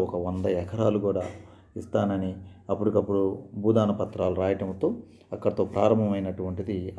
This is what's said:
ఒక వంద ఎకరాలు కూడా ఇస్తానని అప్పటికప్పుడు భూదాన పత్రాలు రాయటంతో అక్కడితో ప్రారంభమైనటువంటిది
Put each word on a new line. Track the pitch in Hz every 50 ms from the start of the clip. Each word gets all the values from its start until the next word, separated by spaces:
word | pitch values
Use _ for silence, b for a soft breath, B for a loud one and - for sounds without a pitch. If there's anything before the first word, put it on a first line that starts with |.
| 92
ఒక | 90 - 90 87
వంద | 90 92 92 92 98 95 87 90
ఎకరాలు | 90 98 110 110 107 104 104 98
కూడా | 98 95 95 90 - B B B B B B B B B - 95
ఇస్తానని | - - 110 104 101 98 95 95 92 92 95 B B B B B -
అప్పటికప్పుడు | 98 98 104 107 104 104 95 101 101 98 98 95 95 - - - - 104 98
భూదాన | 110 113 113 107 101 101 101 98
పత్రాలు | 95 - - 90 92 90 92 92
రాయటంతో | 95 98 98 101 95 92 95 - 175 240 - - B B B B B -
అక్కడితో | - - 107 95 - 98 90 -
ప్రారంభమైనటువంటిది | 101 104 107 110 110 107 104 101 98 98 95 92 92 92 92 90 90 95 95 104 92 90 92 92